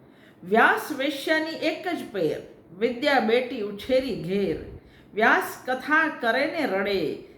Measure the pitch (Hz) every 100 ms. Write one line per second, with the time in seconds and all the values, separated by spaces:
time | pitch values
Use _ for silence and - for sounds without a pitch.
0 | - - - - 175 214 285 427 - 294
1 | 277 - - 311 311 311 302 320 370 339
2 | - 196 160 - - - - 170 233 240
3 | 285 269 214 233 254 262 208 202 - 254
4 | 262 175 160 196 190 151 - - - -
5 | - 190 233 320 - - - 254 - 311
6 | 311 294 247 254 302 330 254 190 202 196
7 | 147 - -